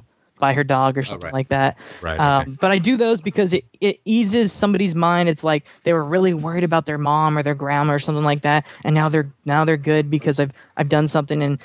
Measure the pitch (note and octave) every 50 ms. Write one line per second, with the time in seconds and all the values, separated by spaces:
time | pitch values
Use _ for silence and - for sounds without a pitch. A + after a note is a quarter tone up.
0 | - _ _ _ _ _ _ - C#3 C#3 C3+ C#3 C#3+ C3+ C#3 C3 C3 C3+ C3 C3+
1 | C3+ - G2+ F#2 F2 E2 - C3+ C3+ - D3 C3+ C3+ C3+ - - - - - -
2 | - - D#3+ - D3+ C#3+ C#3 C#3 C3+ C3+ C3+ C3+ - F#3+ G3 F#3+ E3 A3 C4 A3+
3 | A#3 A3+ A3+ F#3+ D#3 G#3 - - G3+ F3+ F3 F3+ - _ _ - F#3+ G3+ - -
4 | - G3+ A3 A#3 A#3 G3 G3+ A#3+ A3+ G3+ - - A3+ G3+ G3+ F#3 G3+ F#3 E3 E3
5 | E3+ E3+ F3 F3 F3 E3+ D#3 D3 - D#3 D3+ D3+ - - - _ - E3+ E3+ E3
6 | D3+ C#3+ D#3+ F#3 F#3 F#3 F3 D#3 D3+ D#3+ E3+ F3 F3 E3+ E3 E3 D3 - D3+ D3
7 | D3 C#3+ D3 D#3 D#3 D#3 D3+ D3+ C#3+ C#3+ D3 C#3 C#3+ C#3 C#3+ C#3+ C#3+ D3+ D3 C#3+
8 | C#3+ - D#3 D3 D3+ D3 D3 D3 - D3 D3 D3+ D3 - - - - - D3+ D#3
9 | D#3 D#3 D3 D#3+ D3 C#3 - _ - D3 C#3+ D3+ D#3 D#3 D#3+ D3+ C#3 D#3 D#3 D#3
10 | D3 C#3+ D3+ D3+ - D#3+ C#3+ C#3 C#3+ C#3 - - - _ - - D3+ C#3+ D#3+ D3+
11 | D3+ D3+ - D#3+ D3 - D3+ D3+ D3 C#3+ C#3+ C3+ -